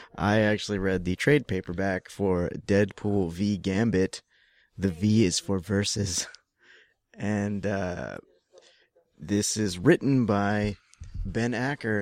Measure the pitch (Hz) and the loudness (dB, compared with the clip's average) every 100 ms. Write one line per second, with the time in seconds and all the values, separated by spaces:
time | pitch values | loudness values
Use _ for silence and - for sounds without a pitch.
0 | - - 92 110 107 107 - 101 95 92 | -16 -2 2 4 4 2 -2 -2 0 0
1 | 87 92 - 147 127 95 - 87 98 92 | 0 0 2 2 2 -4 -4 -4 -2 -2
2 | - - 101 90 87 - - 101 104 - | -6 -4 0 0 -2 -4 2 2 2 0
3 | 107 101 87 85 104 101 95 95 117 92 | -2 0 0 0 -2 0 0 0 2 2
4 | 92 - - _ _ _ _ - 95 82 | 0 -2 -18 _ _ _ _ -4 -2 2
5 | 104 110 98 - - 95 87 101 101 107 | 4 6 4 2 -2 -4 0 -2 0 -2
6 | 95 87 - - _ _ _ - _ _ | -2 -4 -6 -12 _ _ _ -20 _ _
7 | _ - 104 104 101 101 95 98 92 87 | _ -8 -4 -2 -2 -2 -4 -4 -4 -6
8 | 58 50 - _ _ - - _ _ _ | -8 -12 -16 _ _ -20 -20 _ _ _
9 | _ - 76 104 101 107 104 90 90 - | _ -14 -2 0 0 -2 -2 2 4 4
10 | 127 135 110 101 101 104 104 101 _ - | 4 2 2 2 2 0 -2 -4 _ -20
11 | - - 98 113 120 117 127 147 113 104 | -12 -8 -6 -2 -2 -2 -4 -4 -2 -2